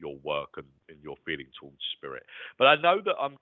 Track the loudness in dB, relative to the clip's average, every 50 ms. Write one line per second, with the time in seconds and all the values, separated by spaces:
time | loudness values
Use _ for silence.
0 | -10 -10 -10 -8 -6 -4 -4 -4 -4 -8 -10 -14 -16 -16 _ _ _ -20 -20 -18
1 | -16 -16 -16 -12 -8 -8 -8 -8 -8 -14 -18 -20 -20 -20 -16 -12 -12 -12 -10 -12
2 | -12 -12 -12 -14 -16 -16 -18 -16 -16 -10 2 6 8 8 8 6 6 4 2 2
3 | 0 -2 -2 -2 -4 -6 -6 -10